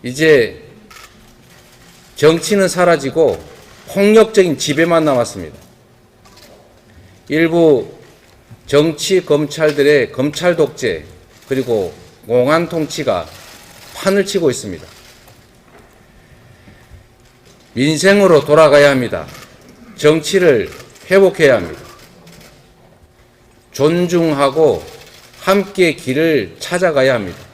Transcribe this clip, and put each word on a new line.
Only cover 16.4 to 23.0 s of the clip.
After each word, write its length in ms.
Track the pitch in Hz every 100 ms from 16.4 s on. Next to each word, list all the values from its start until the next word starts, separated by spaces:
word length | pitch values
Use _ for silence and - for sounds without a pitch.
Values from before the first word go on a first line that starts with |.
| _ - - - _ - _ _ _ _ _ _ _
민생으로 720 | 113 143 156 185 202 196 151
돌아가야 440 | 131 151 156 143 143
합니다. 360 | 135 117 90 78 - - - - - - -
정치를 720 | 147 160 - 190 175 120 - - - - -
회복해야 460 | 190 190 - 147 113
합니다. 240 | 85 71 - - - - - - - _ _ _ _ _